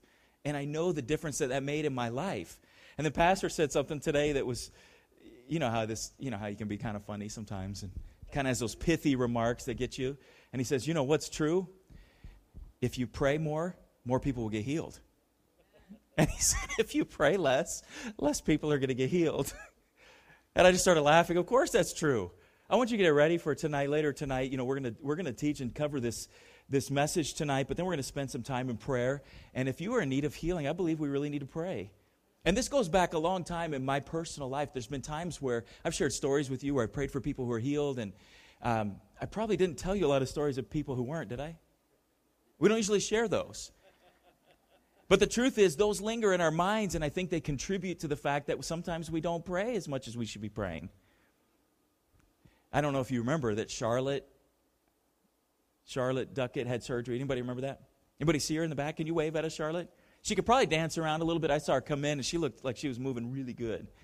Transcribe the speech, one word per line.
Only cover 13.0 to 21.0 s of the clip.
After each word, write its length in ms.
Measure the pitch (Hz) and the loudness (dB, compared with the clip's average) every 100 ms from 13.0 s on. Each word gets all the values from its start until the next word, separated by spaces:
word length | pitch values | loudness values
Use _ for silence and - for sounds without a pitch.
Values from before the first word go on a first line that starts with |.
| 120 | -6
pray 320 | - 139 151 | 0 2 2
more, 400 | 160 151 175 180 - _ | 0 -2 -4 -6 -20 _
more 160 | 120 127 | 0 0
people 220 | 143 123 | 0 -2
will 80 | 113 | -2
get 160 | 107 107 | -2 -2
healed." 340 | 156 98 - _ _ _ _ _ _ _ _ _ 202 _ - | -2 -4 -12 _ _ _ _ _ _ _ _ _ -20 _ 2
And 100 | - | 2
he 100 | - | 2
<laughs> 0 | |
said, 300 | - - - - | 0 0 -2 -2
"If 160 | 220 | 0
you 120 | 294 - | 0 -2
pray 320 | - 143 196 | 2 4 4
less, 440 | 147 131 175 - - - 247 - | 4 4 2 -8 -12 -12 -12 -2
less 240 | 285 285 | 0 0
people 280 | - 151 151 | 2 2 2
are 80 | 147 | 0
gonna 140 | 131 | 0
get 160 | 123 131 | 0 2
healed." 460 | 175 160 - 139 - | 2 2 0 -4 -6
<laughs> 40 | - _ _ _ - - _ - _ | -18 _ _ _ -20 -20 _ -20 _
And 120 | - 180 | 8 8
I 60 | |
just 100 | 185 | 8
started 200 | 185 165 | 6 6